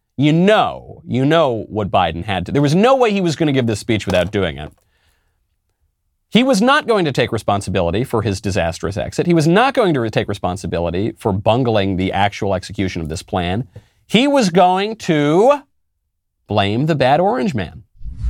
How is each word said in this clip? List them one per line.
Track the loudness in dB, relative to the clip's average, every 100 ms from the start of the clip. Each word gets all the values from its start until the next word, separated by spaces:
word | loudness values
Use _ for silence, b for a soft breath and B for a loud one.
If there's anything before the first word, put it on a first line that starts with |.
| _ -2
you | 2
know, | 4 4 4 2 -4 -14 -20
you | -6 0
know | 2 4 2 0 -4
what | -4 0
Biden | 0 0 -2
had | -4 -4 -2
to, |
there | 0
was | 2 4
no | 4
way | 4 2
he | 2
was | -2
gonna | 0 0
give | 0 0
this | -2
speech | -2 -2 0
without | 0 0
doing | -2 -4 -6
it. | -14 -18 _ _ _ _ _ _ _ _ _ _ _ _ _ _ _
He | 2
was | 2 2
not | 2 2 2
going | 0
to | 0
take | 0 -2
responsibility | -2 -2 -2 -2 -2 0 -2
for | -2 -2
his | -2 -2
disastrous | -2 -2 -2 -4 -6 -6
exit. | -6 -4 0
He |
was | 2 4
not | 2 2
going | 0 0
to | 0
re-, | -2
take | -2 -4
responsibility | -4 -6 -6 -6 -4 -4 -4 -4
for | -4 -2
bungling | 0 0 0 2 0 0 0
the | -2
actual | 0 -2 -2 -4
execution | -4 -6 -6 -4 -4
of | -8
this | -8
plan. | -6 -4 -2 -4 -8 b b b _
He | 2 4
was | 2 2
going | 4 4 2 -2 -6
to | -2 0 2 4 4 2 -4 _ _ _ _ _ _ _ -4
blame | -2 0 0 -2
the | 0
bad | 2 2
orange | 2 -2 -2
man. | -4 -8 -12 -20 _ -12 -6